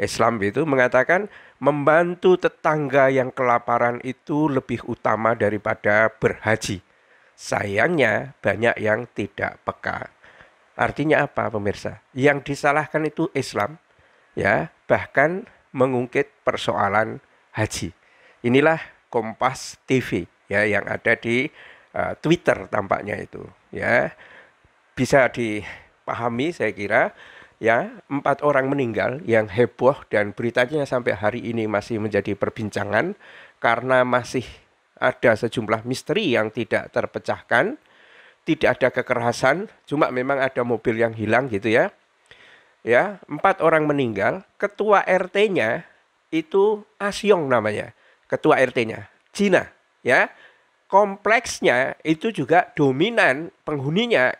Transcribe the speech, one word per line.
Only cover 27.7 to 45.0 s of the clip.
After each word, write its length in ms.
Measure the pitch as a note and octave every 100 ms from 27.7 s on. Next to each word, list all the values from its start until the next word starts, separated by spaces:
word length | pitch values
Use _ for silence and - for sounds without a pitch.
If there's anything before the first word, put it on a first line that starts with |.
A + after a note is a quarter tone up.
| A#2+ G3+ A#3 _
empat 320 | C#3 C#3 C3+
orang 280 | D3 C3+ C3+
meninggal 520 | C#3+ A#2+ A2 G#2+ C3 C#3+
yang 200 | A2+ G#2+
heboh 520 | F#2+ A#2+ - B2 C#3+ -
dan 240 | A2 G#2
beritanya 520 | G2 A#2 B2+ B2 D3+ C#3
sampai 280 | B2+ A#2
hari 280 | G#2+ G#2+ A#2+ A2+
ini 240 | A#2 G#2+
masih 320 | G#2 - A2+
menjadi 320 | G#2+ G2+ G#2
perbincangan 800 | G2+ G#2 - G#2+ G#2 G2+ G#2 E3 G3+ - - - _
karena 400 | B2 A#2 B2+ B2+
masih 440 | B2+ B2 A#2+ C3 - - _ _ _ _
ada 400 | B2+ - C3 A2
sejumlah 480 | A#2 - G#2 A2 A#2+
misteri 480 | B2 - E3+ F#3+
yang 160 | A2+ A2
tidak 400 | A#2+ A2 A2 -
terpecahkan. 880 | B2 G2+ A#2 - G2+ - A#2+ F3+ D4+ _ _ _ - - _
Tidak 260 | - D#3 A2 B2
ada 140 | B2+
kekerasan, 800 | - - A#2+ A#2+ A2+ C3 D#3+ A3 _ _
cuma 240 | C#3+ D#3
memang 240 | B2 C3 C#3
ada 320 | C3 - B2
mobil 320 | A2+ C3 A2+
yang 160 | A2+ A2+
hilang 320 | G#2 A#2 C3+
gitu, 240 | G2+ A2
ya. 240 | A#2 F#3+ _ _ _ _ - - _ _ _
Ya, 400 | A2 B2 F#3 F#3+ -
empat 340 | D3 - F#3+
orang 240 | D#3 D#3+ D3+
meninggal, 560 | C#3+ B2 G2 A2 F3+ - _
ketua 400 | G3+ - G#3 G3